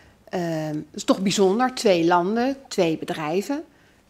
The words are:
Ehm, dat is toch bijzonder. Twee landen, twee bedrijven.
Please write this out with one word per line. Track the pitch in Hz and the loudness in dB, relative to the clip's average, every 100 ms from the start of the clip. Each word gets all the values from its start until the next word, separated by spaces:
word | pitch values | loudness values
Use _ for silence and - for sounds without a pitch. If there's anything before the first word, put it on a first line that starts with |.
| - _ - | -20 _ -10
Ehm, | 185 170 160 156 | -6 -4 -4 -4
dat | 151 151 | -6 -8
is | - | -6
toch | - 226 | -2 0
bijzonder. | 190 180 190 208 254 | 0 2 2 2 0
Twee | 254 220 180 | 2 2 4
landen, | 165 175 175 220 247 269 - | 4 4 2 0 -2 -4 -6
twee | - 170 156 | 0 0 0
bedrijven. | - 175 151 175 202 285 339 _ _ _ | -6 -6 -2 -2 -2 -6 -8 _ _ _